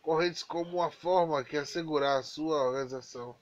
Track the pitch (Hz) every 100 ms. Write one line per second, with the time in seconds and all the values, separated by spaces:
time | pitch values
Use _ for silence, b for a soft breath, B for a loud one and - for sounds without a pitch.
0 | 156 160 175 165 - 170 170 175 170 -
1 | 170 185 165 147 123 147 139 175 160 147
2 | 139 139 127 - 160 151 127 135 131 131
3 | - 127 120 117